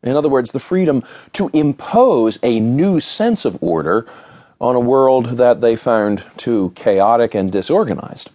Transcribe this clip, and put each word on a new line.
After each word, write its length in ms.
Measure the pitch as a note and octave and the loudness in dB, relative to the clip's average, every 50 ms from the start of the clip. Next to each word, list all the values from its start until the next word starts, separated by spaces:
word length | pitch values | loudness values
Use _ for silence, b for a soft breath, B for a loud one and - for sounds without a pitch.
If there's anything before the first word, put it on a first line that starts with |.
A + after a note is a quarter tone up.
In 140 | - A#2+ C3 | -4 -2 -2
other 140 | D3 D3 D3+ | 0 0 2
words, 240 | C#3 C3 B2 A2+ - | 0 0 -2 -2 -6
the 60 | C3+ | -10
freedom 420 | - - F3+ F#3 F#3 D#3+ C#3+ B2+ A#2 B B B B B _ | -6 -4 -2 0 0 0 0 -2 -4 B B B B B _
to 160 | - G3+ D#3 | -6 -6 -2
impose 880 | - D3+ D3+ D3 C3+ - - - - A3+ B3+ C4 F#3 B2+ A2+ A2 A2 - | 0 0 0 0 -2 -4 -10 -2 2 2 4 4 4 2 2 0 -2 -2
a 200 | - B2 A#2 A2+ | -2 -2 0 0
new 400 | A2 A#2 B2 C#3 E3+ G3+ F#3+ D#3+ | 0 0 0 0 0 0 0 0
sense 420 | - - - - G#3+ A#3+ A#3 - - | -2 -4 -4 -2 -2 -2 -2 -2 -4
of 180 | B2 F2+ - | -6 -6 -4
order 460 | - F2 E2+ D#2+ D2+ D#2 F#2 A2 A2+ B B B B B B B B B B B | -4 -2 -2 -2 0 0 0 -2 -2 B B B B B B B B B B B
on 160 | - A#2+ B2+ B2 | -2 0 0 0
a 20 | |
world 520 | A#2+ A#2+ C3 C3+ C3+ C3 C3 C3 B2 A#2 | 0 2 2 4 4 4 2 2 0 -2
that 280 | B2 A#2 B2 A#2+ A#2 G#2 | 0 2 4 4 4 4
they 160 | A#2+ A#2 A2+ | 2 0 0
found 480 | A2 - B2+ A#2 A2 G#2 G#2 G#2 F#2+ - - _ - | 0 0 0 0 2 2 0 -2 -4 -6 -14 _ -10
too 340 | - B2 A#2 G#2+ F#2+ F2+ - | -4 -2 0 0 0 -2 -6
chaotic 600 | - - A2+ G2+ F#2+ G2 G#2 A#2 A#2 A#2 A2+ - | -4 -2 0 2 2 4 4 4 2 2 0 0
and 160 | G#2 F#2+ F#2+ | -2 -2 -2
disorganized. 800 | F#2 G2 F#2 - D3+ G3 A3 B2+ F#2+ - - - - - - - _ | -2 -4 -2 0 0 0 0 0 -4 -6 -8 -14 -16 -18 -18 -20 _